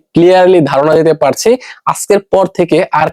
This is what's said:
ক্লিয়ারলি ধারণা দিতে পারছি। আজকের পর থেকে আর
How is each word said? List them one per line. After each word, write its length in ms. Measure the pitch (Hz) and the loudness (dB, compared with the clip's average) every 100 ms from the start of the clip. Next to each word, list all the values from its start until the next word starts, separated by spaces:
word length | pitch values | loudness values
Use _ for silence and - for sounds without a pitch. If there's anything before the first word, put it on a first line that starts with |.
| _ | _
ক্লিয়ারলি 460 | 165 175 185 185 180 | 0 2 4 4 2
ধারণা 320 | 139 139 151 160 | 0 0 0 0
দিতে 180 | 160 | 0
পারছি। 360 | 156 143 - 226 254 - - - | 0 -2 -2 -2 -2 -6 -10 -8
আজকের 340 | - - 202 - | -6 -4 -4 -2
পর 160 | 196 180 | -4 -2
থেকে 300 | - 170 156 185 | -4 -2 -2 -2
আর 160 | 151 156 | -4 -4